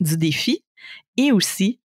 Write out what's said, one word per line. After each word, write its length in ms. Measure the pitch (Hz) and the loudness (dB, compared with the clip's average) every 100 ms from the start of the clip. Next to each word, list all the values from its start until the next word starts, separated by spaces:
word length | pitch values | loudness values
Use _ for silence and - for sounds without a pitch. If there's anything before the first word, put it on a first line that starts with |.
du 180 | 160 165 | -2 0
défi 460 | 160 151 - 330 _ _ - - _ - | 0 0 -2 -4 _ _ -20 -20 _ 0
et 140 | 277 | 2
aussi 500 | 220 - - 190 240 _ | 2 0 -2 -2 -2 _